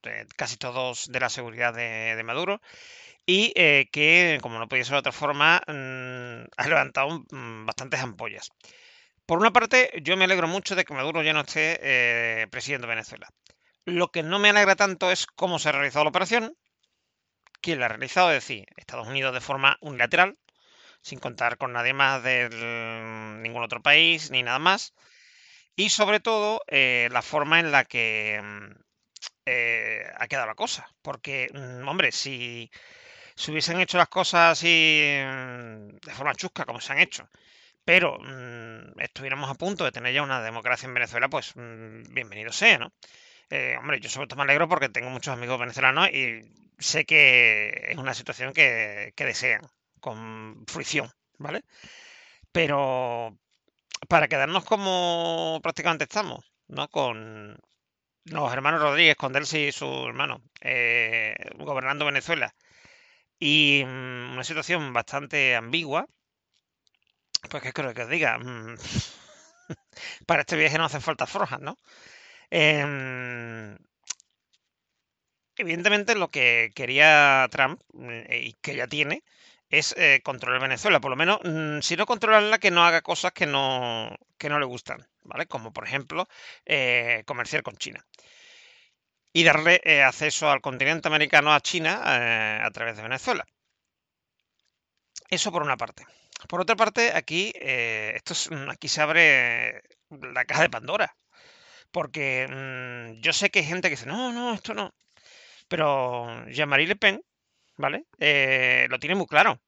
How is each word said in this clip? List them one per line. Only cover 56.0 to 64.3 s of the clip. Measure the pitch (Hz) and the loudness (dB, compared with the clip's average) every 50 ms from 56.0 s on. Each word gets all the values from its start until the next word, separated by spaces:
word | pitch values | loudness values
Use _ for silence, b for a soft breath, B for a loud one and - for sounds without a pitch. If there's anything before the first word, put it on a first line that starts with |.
| 151 | -4
estamos, | - - 208 208 170 123 - - _ _ _ _ _ | -6 -4 -6 -6 -6 -8 -14 -16 _ _ _ _ _
¿no? | 147 139 143 147 | -8 -8 -8 -6
Con | - 151 139 123 113 110 110 110 110 107 104 104 104 - _ _ _ _ _ _ _ _ _ _ _ _ _ | -2 -2 -2 -2 -4 -6 -12 -16 -16 -18 -18 -20 -20 -20 _ _ _ _ _ _ _ _ _ _ _ _ _
los | 165 160 156 147 127 120 | -10 -6 -4 -4 -2 -4
hermanos | 131 135 143 160 165 151 | 0 0 2 2 4 2
Rodríguez, | 147 143 151 170 160 147 | 2 4 6 6 6 6
con | _ - 135 131 | _ 0 -2 -2
Delcy | 139 147 135 156 156 147 143 | -2 -2 -2 -2 -2 -2 -2
y | 135 | -4
su | - 143 135 135 131 131 | -6 -8 -6 -6 -6 -6
hermano, | 123 117 127 139 143 120 127 113 _ _ - | -8 -6 -6 -6 -6 -6 -10 _ _ _ -10
eh, | - 131 127 123 120 120 117 120 117 113 113 113 110 107 - - - - - | -4 -2 0 0 2 2 2 2 0 0 0 -2 -2 -4 -6 -8 -12 -16 -14
gobernando | - 147 147 143 131 131 131 143 147 147 | -12 -8 -6 -6 -4 -2 -4 -2 -2 -2
Venezuela, | 147 139 139 - - 165 156 123 110 _ b b b b b b b b b b b b b b b _ _ | -2 -2 -2 -2 -2 -4 -2 -4 -6 _ b b b b b b b b b b b b b b b _ _
y, | 175 147 147 156 151 143 143 143 135 | 0 2 4 6 6 6 4 4 2
mm, | 127 127 131 127 127 127 123 123 123 | -2 -6 -10 -10 -10 -10 -10 -10 -10